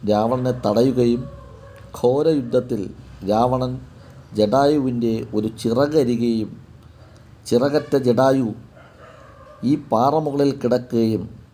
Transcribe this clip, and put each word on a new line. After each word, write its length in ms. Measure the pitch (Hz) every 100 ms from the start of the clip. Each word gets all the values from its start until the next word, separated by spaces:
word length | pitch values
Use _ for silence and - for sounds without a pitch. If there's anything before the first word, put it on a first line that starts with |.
| 101
രാവണനെ 420 | 104 110 127 127 123
തടയുകയും 580 | 104 104 131 127 120 120 139 - - - - - - -
ഘോരയുദ്ധത്തിൽ 840 | 123 135 156 151 120 127 123 117 92 - - - 95
രാവണൻ 420 | 107 123 127 127 127 - - - - - 104
ജടായുവിൻ്റെ 760 | 104 131 143 151 131 120 117 113 110 107
ഒരു 120 | 107 -
ചിറകരികയും 880 | 120 117 143 156 123 117 120 113 107 - - - - - - - - - -
ചിറകറ്റ 440 | 117 139 147 139 143 123
ജടായു 420 | 117 135 135 117 110 - - - - - - - - - - 117
ഈ 20 | 151 -
പാറമുകളിൽ 640 | 113 127 156 151 139 143 131
കിടക്കുകയും 600 | 120 123 120 117 113 107 87 - -